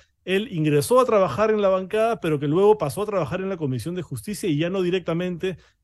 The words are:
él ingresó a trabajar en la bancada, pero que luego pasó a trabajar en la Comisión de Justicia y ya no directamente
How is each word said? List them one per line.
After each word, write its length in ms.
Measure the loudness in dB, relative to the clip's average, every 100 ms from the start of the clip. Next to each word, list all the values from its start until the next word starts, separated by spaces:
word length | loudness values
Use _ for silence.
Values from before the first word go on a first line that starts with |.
| _ _
él 240 | -4 -2 -2
ingresó 480 | -2 2 2 4 4
a 60 | 4
trabajar 460 | 4 2 2 0
en 100 | 2
la 80 | 2
bancada, 500 | 2 0 0 0 0
pero 200 | -2 -2
que 80 | 0
luego 320 | 4 4 4
pasó 240 | 0 -4
a 20 | -4
trabajar 360 | -4 -4 -4
en 80 | -6
la 80 | -4
Comisión 360 | -4 -4 -6
de 80 | -8
Justicia 480 | -8 -10 -10 -6 -2
y 80 | 0
ya 140 | 0
no 100 | -2
directamente 760 | -2 -2 -2 -4 -4 -4 -6 -8 _ _